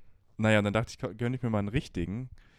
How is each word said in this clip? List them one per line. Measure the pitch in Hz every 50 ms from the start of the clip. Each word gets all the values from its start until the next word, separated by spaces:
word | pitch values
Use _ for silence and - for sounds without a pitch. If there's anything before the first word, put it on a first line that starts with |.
| - - - _ _ _ _ -
naja, | 110 107 110 107
und | 101
dann | 104 101
dachte | 110 113 -
ich, | - -
ko-, | - 107 92
gönn | 107 120 120 131
ich | 127 -
mir | 120
mal | 110 104
einen | 101 104
richtigen | 104 143 - - - 90 85 85 95 117 131 127 - - - - _